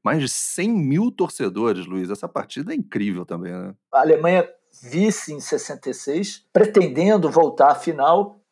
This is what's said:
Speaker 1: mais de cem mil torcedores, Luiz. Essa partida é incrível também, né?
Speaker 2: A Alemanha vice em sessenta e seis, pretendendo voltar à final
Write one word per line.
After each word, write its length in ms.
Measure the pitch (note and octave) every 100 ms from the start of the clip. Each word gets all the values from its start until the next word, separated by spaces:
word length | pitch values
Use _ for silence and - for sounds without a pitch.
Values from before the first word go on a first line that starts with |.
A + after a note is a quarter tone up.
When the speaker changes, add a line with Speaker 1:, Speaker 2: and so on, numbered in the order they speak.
Speaker 1:
mais 180 | - D#3
de 80 | C3
cem 420 | - - - G3+
mil 400 | A3+ C#3 D3+ A#3
torcedores, 760 | - E3+ - A2 G2 A#2 F#2 F2
Luiz. 220 | F#2 F2+
Essa 200 | G2+ E2
partida 440 | - - B2+ F3
é 40 | D4+
incrível 500 | - - G#2 F2+ F2
também, 260 | F2 F2+
né? 220 | F2+ F#2 - _
Speaker 2:
A 80 | -
Alemanha 480 | D#3 D3+ E3+ F3+ E3+ _ _ _
vice 520 | B2 D3+ G#3+ - -
em 60 | D3
sessenta 500 | - C#3+ - C#3+ C3+
e 40 |
seis, 520 | B2 - D#3 G3+ - _
pretendendo 760 | - G#3+ G#3 E3 C3 F#3+ G#3+ D#3
voltar 440 | E3 D#3 - C#3
à 20 |
final 640 | C#3+ - D3+ C#3 F3+ G3+ - _